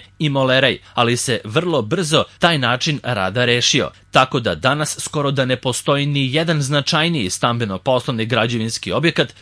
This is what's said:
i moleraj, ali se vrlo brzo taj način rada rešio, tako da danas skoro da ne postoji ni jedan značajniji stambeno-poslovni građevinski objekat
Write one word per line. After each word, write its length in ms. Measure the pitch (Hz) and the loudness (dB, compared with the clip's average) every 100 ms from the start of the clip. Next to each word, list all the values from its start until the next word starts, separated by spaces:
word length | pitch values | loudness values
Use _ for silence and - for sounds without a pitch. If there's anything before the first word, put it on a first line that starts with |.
| - - | -6 -4
i 100 | 151 | -2
moleraj, 480 | 139 131 131 131 - - | 0 2 4 2 0 -6
ali 240 | - 120 123 | 0 2 2
se 240 | - 113 | 0 -4
vrlo 380 | 107 123 175 151 | -2 -2 0 0
brzo 420 | 107 165 156 151 - - | 0 -2 2 2 0 0
taj 200 | 170 156 | 0 2
način 420 | 120 123 165 139 | 0 0 -2 -4
rada 420 | - 107 92 110 120 | -2 -2 -2 0 2
rešio, 440 | 120 - 135 82 - _ | 2 2 2 0 -6 _
tako 280 | 139 131 139 | 2 2 0
da 160 | 110 80 | -2 0
danas 440 | 127 147 147 - | 0 0 -2 -6
skoro 320 | - 156 143 | -6 -4 -2
da 140 | 139 127 | 0 0
ne 100 | 127 | -2
postoji 500 | 127 120 - 143 143 | -2 -4 0 0 0
ni 280 | 143 131 | 0 0
jedan 280 | 147 170 156 | 0 0 0
značajniji 680 | 135 147 - 156 165 160 92 | 0 -2 0 0 0 0 -2
stambeno-poslovni 960 | - 127 117 110 95 - 127 - 117 110 | -2 -2 0 -2 -4 0 0 0 -4 0
građevinski 680 | 123 117 120 113 - 95 | 0 0 0 -4 -6 -4
objekat 420 | 104 165 - 135 - | 0 0 0 -4 -4